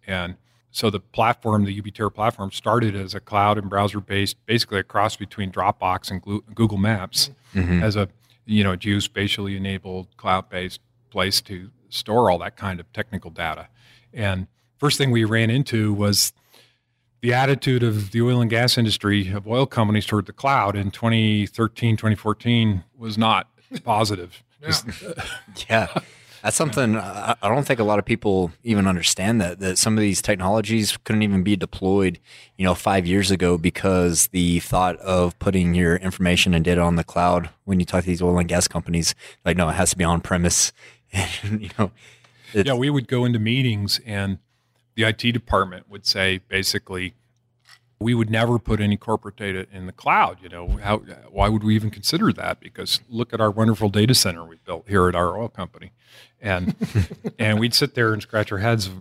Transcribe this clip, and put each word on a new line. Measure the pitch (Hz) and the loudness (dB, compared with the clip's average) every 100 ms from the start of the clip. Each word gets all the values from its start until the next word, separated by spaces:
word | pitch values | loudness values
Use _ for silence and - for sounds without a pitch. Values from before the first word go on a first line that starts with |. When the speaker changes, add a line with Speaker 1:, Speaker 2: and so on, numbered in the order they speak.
| - | -6
Speaker 1:
And | 95 87 92 _ _ _ | -6 -6 -10 _ _ _
so | - 113 | -2 -2
the | 98 | -2
platform, | _ - 113 120 117 107 | _ 0 0 0 0 2
the | 101 | 0
U | 98 | -4
B | 101 | -10
Terra | - 104 | -6 -6
platform, | - 107 - 98 | -2 -2 -2 -10
started | - 110 117 113 | -6 0 2 2
as | 98 95 | -2 -8
a | 98 | -10
cloud | - 104 101 104 | -2 2 2 2
and | 98 | 0
browser-based, | 101 101 104 98 98 98 - - | 0 0 -2 -4 -2 -2 -6 -2
basically | 117 - 101 | -2 0 -4
a | |
cross | 92 107 107 - | -2 0 0 -2
between | 101 - 95 | -12 -8 -8
Dropbox | 95 95 - 92 92 - | -2 -2 0 -2 -2 -6
and | 92 | -10
Glu-, | 101 104 - | -6 -8 -8
Google | 104 113 101 | 0 0 2
Maps | 101 107 92 - - - _ | 0 0 -4 -2 -2 -4 _
Speaker 2:
Mm-hmm. | 98 90 87 | -2 2 2
Speaker 1:
as | 107 104 | 2 0
a, | 98 _ _ _ - | -4 _ _ _ -2
you | 107 | 2
know, | 98 90 | 2 0
geospatially | 107 101 - - 101 - 98 98 | -2 -2 -2 -4 -2 -2 -4 -6
enabled, | 98 95 95 92 90 _ | -6 -8 -8 -12 -12 _
cloud-based | 104 92 - 92 92 - _ _ _ | -2 -2 -2 -8 -8 -12 _ _ _
place | 101 95 - | -4 -2 -2
to | - 92 95 _ _ | -4 -16 -16 _ _
store | - - 113 110 | -12 -2 2 4
all | 87 | 2
that | 90 - | -2 -8
kind | 101 90 | -8 -8
of | 85 | -10
technical | - - 95 85 | -10 -8 -8 -12
data. | 80 82 78 80 _ _ _ _ | -8 -8 -8 -14 _ _ _ _
And | 160 101 92 92 _ _ _ | -4 -2 -2 -6 _ _ _
first | 147 139 | -2 2
thing | 135 | 2
we | 117 | 2
ran | 107 113 113 | 4 2 2
into | 123 139 113 107 | 2 0 0 0
was | 101 101 101 - _ _ - _ _ _ _ _ _ | 2 2 2 0 _ _ -20 _ _ _ _ _ _
the | 120 | 0
attitude | 123 135 139 - 127 | 2 2 2 2 2
of | 117 107 98 | 2 0 -2
the | 117 | 0
oil | 120 123 | 2 2
and | 113 | 2
gas | 113 123 - | 4 2 2
industry, | 113 - 104 101 92 | 2 0 2 2 0
of | 101 101 | -6 -2
oil | 120 135 | 0 2
companies | - 104 107 - | 2 2 2 2
toward | 107 95 | -2 -2
the | |
cloud | - 135 135 101 101 | -4 0 2 2 0
in | 101 | -4
twenty | - 117 113 107 107 | -2 0 2 2 2
thirteen, | 101 - 113 - 117 110 | -2 -2 -2 0 0 2
twenty | 110 | 2
fourteen | 104 107 107 117 120 113 95 - - | 0 0 -2 0 2 2 0 -6 -14
was | 113 107 | -8 0
not | 113 101 - _ _ 226 | 2 2 -2 _ _ -12
positive. | 120 107 110 98 87 - _ _ | -2 2 2 -2 -8 -18 _ _
Speaker 3:
Yeah. | 151 | -4
Speaker 1:
Just | - - - - - - | -4 -4 -14 -12 -12 -10
Speaker 2:
<laughs> | - - - - | -12 -16 -16 0
Yeah. | 110 95 - - - - - | 0 0 -6 -10 -20 -20 -6
That's | 107 - | -4 0
something | 156 123 123 110 | 0 0 2 0
I, | 95 101 104 113 | -4 -8 -4 -2
I | 101 | 0
don't | 127 139 | 0 0
think | 127 | 0
a | |
lot | 104 104 | 2 0
of | 98 | 0
people | 113 107 95 87 - | -2 0 0 0 -4
even | 117 104 95 | -2 2 2
understand, | 90 78 - 95 117 | 2 -2 -2 0 0
that, | 87 87 | -2 -4
that | 95 90 | -4 0
some | 117 110 | 0 2
of | |
these | 104 90 | 2 0
technologies | - 101 92 110 104 113 104 - | 0 0 2 0 0 0 0 -4
couldn't | - 110 | -2 0
even | 107 95 | 2 2
be | 90 | 2
deployed, | 101 87 - 95 101 95 85 _ - - - | 0 -2 -4 2 2 2 -2 _ -20 -20 -4
you | |
know, | 92 | -2
five | 87 - 98 87 | 0 0 0 2
years | 95 95 | 0 2
ago | 92 90 87 | 2 2 2
because | 87 - 98 92 87 82 - | 0 0 0 2 2 0 0
the | 92 87 85 | 0 2 0
thought | - 92 92 85 | 0 0 0 -2
of | 95 92 87 - | -2 2 2 0
putting | 101 95 87 | -2 2 2
your | 87 87 90 | 4 4 2
information | 92 - 90 87 - | 0 0 2 4 4
and | 85 | 2
data | 80 87 | 2 2
on | 85 85 | 2 0
the | |
cloud, | 82 - 87 87 82 _ | -2 0 2 2 -2 _
when | - 92 | -2 0
you | |
talk | 87 92 | 0 -2
to | 90 | -2
these | 85 | 0
oil | 87 90 | 2 2
and | 85 | 2
gas | 87 - | 0 0
companies, | 82 80 85 82 - - - | -4 -2 -2 -2 -6 -14 -6
like, | 85 85 | -2 0
"No, | 82 | 0
it | |
has | 80 90 | 0 0
to | 92 | 0
be | |
on | 85 85 | 0 0
premise." | - 82 87 - - _ - - _ | 0 0 2 2 -2 _ -20 -20 _
<laughs> | |
And, | 98 90 - 101 107 | -6 -4 -6 -6 -6
you | 101 - | -8 -4
know, | 98 _ - - _ _ - | -4 _ -20 -20 _ _ -4
it's | 107 98 | -2 0
Speaker 1:
Yeah, | |
we | 123 139 | 2 2
would | 147 117 | 0 0
go | 127 123 | 0 2
into | 117 | 2
meetings | 107 127 127 107 104 - 117 | 2 2 2 0 -2 -4 -4
and | 101 98 95 _ _ _ _ _ | -4 -4 -6 _ _ _ _ _
the | - | -2
I | 110 | -2
T | 110 120 | 0 -2
department | 120 - 104 95 90 - | -2 0 0 0 -6 -18
would | 101 - | -10 -4
say, | 101 95 92 _ | 0 0 0 _
basically, | 95 95 107 - 92 92 - _ _ _ _ _ - _ _ | -4 -2 -4 -6 -8 -8 -12 _ _ _ _ _ -20 _ _
"We | 110 | 0
would | 120 110 | 0 2
never | 110 117 120 | 2 2 2
put | - 107 | 0 0
any | 104 104 | 2 0
corporate | - 107 104 - | 0 -4 -4 -8
data | 101 92 95 | -6 -6 -8
in | 98 | -12
the | 92 | -14
cloud. | - 139 190 139 92 | -6 0 2 2 -2
You | 90 | -16
know, | 87 87 104 | -12 -6 -4
how, | 101 107 95 73 58 | -2 -2 -4 -20 -14
why | 98 98 | 0 2
would | 110 | 2
we | 107 | 2
even | 107 107 | 2 0
consider | - - 165 202 | -6 -4 0 0
that? | 98 87 90 | 0 -6 -8
Because | - - - - _ | -12 -12 -6 -6 _
look | 113 120 | -6 -4
at | 113 | 0
our | 107 | 0
wonderful | 101 113 107 107 | 4 2 4 2
data | 104 110 | 4 4
center | 127 101 85 | 4 2 -4
we | 85 82 | -14 -20
built | - 85 - | -12 -12 0
here | 101 90 | 4 4
at | |
our | 87 87 92 | 4 0 -2
oil | 117 | -8
company." | - 87 82 95 _ _ - - _ | -8 -12 -12 -20 _ _ -20 -20 _
And, | 107 92 90 - - 110 87 | -4 -2 -2 -4 -2 0 -2
<laughs> | - - - | -4 -12 -2
and | 110 107 | 0 2
we'd | 120 | 0
sit | - 143 | 0 -2
there | - 113 | 0 0
and | 107 | 0
scratch | - 107 104 | -2 -2 -2
our | 98 | -2
heads | 113 117 95 92 | 0 0 -2 -10